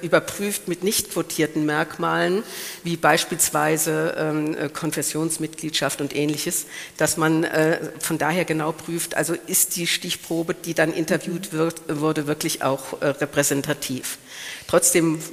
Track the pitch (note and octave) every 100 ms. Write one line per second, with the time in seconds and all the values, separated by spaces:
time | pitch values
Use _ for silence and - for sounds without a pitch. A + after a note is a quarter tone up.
0 | E3+ E3 D#3+ - G3+ G3+ - F3 F#3 A3
1 | - F3+ D#3+ - D3+ D#3 D3+ D3+ E3 -
2 | E3+ E3 F3 F#3+ A#3 - - - E3+ E3
3 | E3 D#3+ - E3+ - D#3 D3+ D#3 D#3+ D#3
4 | E3 - D#3 D3+ D3+ D#3+ D3 - D#3+ D#3
5 | C#3 D3+ E3 D#3+ D#3 - D#3 D3 C#3 -
6 | C#3+ C#3 D3 D3 F3 - - - - -
7 | D3+ - D#3+ D#3+ E3 D#3 D#3 E3+ D#3 -
8 | - D#3 C#3+ F3+ D#3+ D#3 D#3 D#3+ - E3+
9 | - - D3+ F3 - F#3 - F3+ E3+ -
10 | F3+ - - E3 E3+ F3+ E3+ D#3+ D#3+ -
11 | D#3+ F3+ - F3 - D#3 E3 E3 - D3+
12 | D#3 D#3 C#3+ D3+ E3 - C3 C#3 - -
13 | C#3+ C#3 C#3+ - C#3+ C#3 C#3 C#3+ - B2+
14 | - - - - - - - F3 - F3
15 | E3 D#3 D#3+